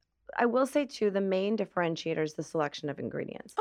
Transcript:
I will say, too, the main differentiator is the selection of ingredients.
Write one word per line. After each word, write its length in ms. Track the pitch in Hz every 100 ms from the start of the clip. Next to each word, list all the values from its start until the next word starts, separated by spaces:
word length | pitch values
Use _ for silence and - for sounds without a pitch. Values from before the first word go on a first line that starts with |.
| _ _ - -
I 80 | 240
will 220 | 247 269
say, 180 | 294 269
too, 240 | - 208
the 120 | 196
main 360 | 196 185 202 214
differentiator 680 | 196 - 170 165 160 156
is 100 | 156
the 100 | 160
selection 460 | 156 165 143 - 147
of 100 | 135
ingredients. 560 | 117 - - - - -